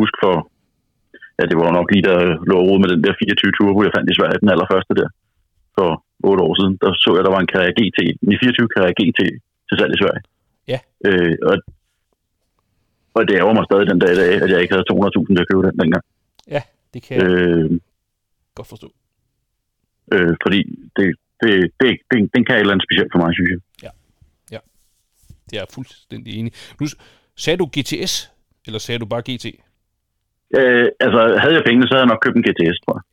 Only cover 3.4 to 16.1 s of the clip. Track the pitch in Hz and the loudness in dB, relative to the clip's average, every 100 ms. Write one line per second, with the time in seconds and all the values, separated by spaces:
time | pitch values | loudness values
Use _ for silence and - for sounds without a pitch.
3.4 | 98 - 101 98 95 101 - 90 80 85 | 0 0 0 2 0 0 -2 0 0 0
4.4 | 104 85 92 95 - - 80 - _ _ | 2 2 2 -2 0 -2 -2 -6 _ _
5.4 | _ _ _ - 90 80 - _ 98 95 | _ _ _ -2 0 -2 -8 _ 0 2
6.4 | 80 87 98 95 98 92 - 87 95 95 | 2 0 0 0 -2 0 2 2 2 0
7.4 | 87 95 90 90 98 - 85 - 101 104 | 0 0 0 0 -2 0 -4 -2 0 2
8.4 | 123 120 117 104 92 87 90 - 95 - | 0 2 0 2 0 2 0 0 -2 -4
9.4 | - _ - 101 104 - 190 - - _ | -16 _ -6 -2 -2 0 -2 -2 -10 _
10.4 | _ _ - 127 - _ 101 92 85 80 | _ _ -10 -10 -10 _ 0 2 2 0
11.4 | 78 95 - - _ _ _ _ _ _ | 0 0 -2 -20 _ _ _ _ _ _
12.4 | _ _ _ _ _ _ _ 113 101 95 | _ _ _ _ _ _ _ -2 0 2
13.4 | 95 110 87 98 101 90 92 90 90 92 | 2 2 2 2 2 2 2 2 2 2
14.4 | 90 90 90 95 90 92 98 95 80 92 | 2 0 2 0 0 0 0 -2 0 0
15.4 | 85 95 95 - 85 - - | 2 0 0 0 -2 -2 -6